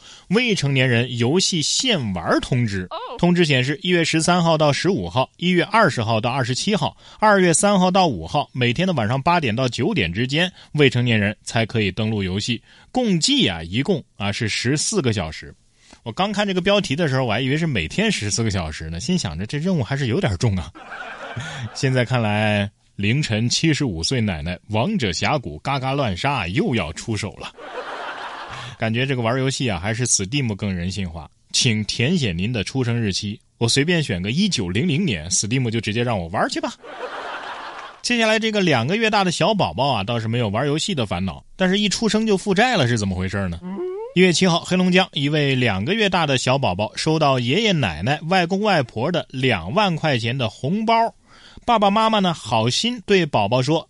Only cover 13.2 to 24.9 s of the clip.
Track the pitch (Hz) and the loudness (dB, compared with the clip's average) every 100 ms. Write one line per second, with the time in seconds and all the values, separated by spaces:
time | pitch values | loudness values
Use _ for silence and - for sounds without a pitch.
13.2 | 151 285 139 85 82 104 139 165 - - | 2 2 2 0 -4 -2 0 -2 -2 -6
14.2 | 101 95 110 - 117 147 - 214 127 104 | -4 -2 -2 -2 -2 0 0 0 0 0
15.2 | 80 - - - _ _ _ - - - | -4 -8 -16 -20 _ _ _ -18 -12 -4
16.2 | 196 202 208 185 180 202 190 139 139 131 | -2 0 0 0 2 2 2 0 0 0
17.2 | 123 104 131 151 165 113 78 - 220 - | 0 0 0 0 0 -2 -2 0 0 0
18.2 | 104 107 113 95 80 - 80 85 - 175 | -2 0 0 0 -4 -8 -8 -8 -2 -2
19.2 | 98 76 101 147 175 170 113 139 143 220 | -2 -6 -6 -4 -2 -2 -2 -2 -2 0
20.2 | 143 90 120 95 73 - - - - - | 0 0 0 0 -4 -12 -18 -14 -14 -14
21.2 | - - 131 - 113 - 135 131 117 127 | -12 -12 -10 -10 -10 -4 0 2 2 2
22.2 | 110 104 107 104 101 _ _ - 101 131 | 2 2 2 2 0 _ _ -4 0 0
23.2 | 147 110 120 - 160 147 139 82 80 131 | 0 0 0 2 2 2 0 -2 -2 0
24.2 | 107 80 78 90 - 107 151 | 0 -2 -6 -8 -4 -2 0